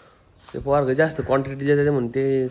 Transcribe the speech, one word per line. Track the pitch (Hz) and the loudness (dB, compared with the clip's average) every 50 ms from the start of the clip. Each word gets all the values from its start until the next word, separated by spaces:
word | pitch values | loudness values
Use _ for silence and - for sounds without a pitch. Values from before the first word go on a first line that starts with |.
| - - _ _ _ _ _ _ - - - | -20 -20 _ _ _ _ _ _ -18 -14 -12
ते | - | -8
पोरगं | 123 139 139 147 139 131 131 | -2 0 2 2 2 2 2
जास्त | 143 160 160 156 - | 2 2 0 0 -2
क्वांटिटी | 127 120 127 135 135 135 135 135 139 | -2 0 0 0 0 -2 -6 -4 0
देते | 143 147 143 143 147 | 0 2 2 2 2
म्हणून | 147 135 120 117 | 2 0 -2 -2
ते | 120 135 135 135 135 135 127 127 | -2 -2 -2 0 0 0 -2 -4